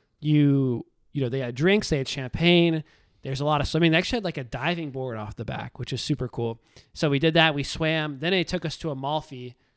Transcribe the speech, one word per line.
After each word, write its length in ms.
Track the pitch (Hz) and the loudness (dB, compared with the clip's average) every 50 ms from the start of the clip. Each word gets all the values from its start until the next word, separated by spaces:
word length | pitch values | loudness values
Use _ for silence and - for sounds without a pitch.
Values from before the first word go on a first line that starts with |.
| _ _ _ - | _ _ _ -6
you, 640 | 151 151 151 147 147 143 139 139 135 131 120 117 - _ _ _ _ _ - | 0 4 4 6 6 6 6 4 4 2 0 -2 -4 _ _ _ _ _ -6
you 80 | 143 | -4
know, 80 | 131 120 | -2 -2
they 100 | 127 135 | -2 -4
had 160 | 131 120 120 | -4 -6 -4
drinks, 320 | 120 151 185 202 214 202 - | 0 2 4 4 4 2 0
they 100 | 160 139 | -2 -2
had 80 | 135 - | -2 -4
champagne. 720 | - 139 131 123 - - 165 175 175 175 170 170 160 156 147 _ _ _ _ _ _ _ | -6 -6 -6 -6 -4 0 4 4 6 6 6 4 2 0 -4 _ _ _ _ _ _ _
There's 180 | - 135 135 127 | -8 -6 -4 -2
a 60 | 147 | 0
lot 160 | 147 151 143 | 0 2 0
of 60 | 135 - | 0 0
swimming. 240 | - 160 170 165 | 2 2 4 4
They 60 | 160 170 | 4 2
actually 200 | 180 - - 240 | 2 0 -2 -2
had, 60 | 196 | -2
like, 120 | 175 156 147 | -4 -6 -6
a 60 | 127 | -10
diving 460 | 113 - 120 131 160 175 170 165 143 | -8 -8 -4 -4 -4 -4 -4 -6 -8
board 260 | 127 131 131 127 113 | -6 -6 -6 -6 -6
off 220 | 110 107 110 - - | -8 -8 -10 -10 -10
the 80 | 113 | -8
back, 340 | 120 131 - 107 - _ - | -8 -8 -8 -10 -12 _ -12
which 140 | 120 - 135 | -8 -6 -6
is 80 | 117 | -6
super 260 | - - 147 - 131 120 | -2 -2 -2 -2 -2 -6
cool. 320 | - - 117 113 113 - _ _ _ - - _ _ | -6 -4 -4 -4 -6 -8 _ _ _ -20 -20 _ _
So 160 | - 160 147 | -2 0 2
we 100 | 143 135 | 2 4
did 160 | 151 160 156 | 2 4 4
that. 200 | 165 160 160 147 | 6 4 4 2
We 80 | 143 135 | 0 -4
swam. 560 | - - - 165 156 160 160 151 151 143 127 | -4 -4 -2 -2 0 0 0 -2 -4 -6 -6
Then 120 | 151 175 | -2 0
they 120 | 190 185 165 | 0 0 0
took 220 | - - 170 - | -2 -4 -4 -4
us 100 | 151 - - | -6 -8 -6
to 120 | - 160 | -6 -6
Amalfi. 640 | 143 131 135 139 151 156 151 - 143 127 123 123 120 _ _ _ _ | -6 -4 -4 -4 -4 -4 -4 -6 -14 -14 -14 -14 -16 _ _ _ _